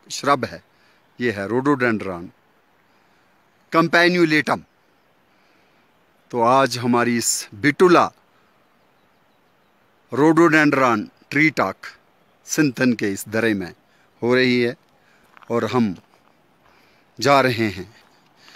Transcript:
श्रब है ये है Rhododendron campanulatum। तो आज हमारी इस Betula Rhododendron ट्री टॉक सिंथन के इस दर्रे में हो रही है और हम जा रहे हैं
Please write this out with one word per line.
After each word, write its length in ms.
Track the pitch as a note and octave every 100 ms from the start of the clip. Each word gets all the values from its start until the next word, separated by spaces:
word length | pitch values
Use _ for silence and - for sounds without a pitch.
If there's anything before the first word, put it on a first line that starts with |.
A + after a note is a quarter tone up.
| _
श्रब 360 | - B2+ C#3+ A#2+
है 180 | E2 - _ _ _ _ -
ये 120 | B2
है 160 | G2+ G2
Rhododendron 800 | A#2+ C3+ C#3+ B2 G#2+ F#2+ F2 F2 - _ _ _ _ _ _ _ _ _ _ _ _ _
campanulatum। 920 | D#3+ E3+ E3+ E3+ F3+ E3 D3+ - - - _ _ _ _ _ _ _ _ _ _ _ _ _ _ _ _
तो 100 | B2
आज 340 | A#2 C3 C3+ A#2+
हमारी 400 | B2 A#2+ A#2+ A#2+
इस 300 | - - - G#2
Betula 520 | C3+ C#3+ F#3 E3 G#2 - _ _ _ _ _ _ _ _ _ _ _ _ _ _ _ _ _ _ _
Rhododendron 960 | A#2 D3+ D#3+ E3+ D#3 D3+ C3+ C3 A2 - _ _
ट्री 180 | C#3 D#3
टॉक 340 | C3 G2 - - - _ _ _ _ -
सिंथन 440 | - D3+ B2 B2+
के 140 | A2+ G#2+
इस 120 | G2 -
दर्रे 240 | A2 A2+
में 200 | G#2 F2 E2 _ _ _ _
हो 120 | A#2 B2+
रही 240 | B2+ B2
है 140 | A#2+ C3 _ _ _ _ _ _ -
और 140 | A#2 A2
हम 300 | B2 A2 E2+ - _ _ _ _ _ _ _ _ _ _ -
जा 200 | C#3 C#3
रहे 260 | C3 A2+ A2+
हैं 180 | F#2 F#2 - _ _ _ _ _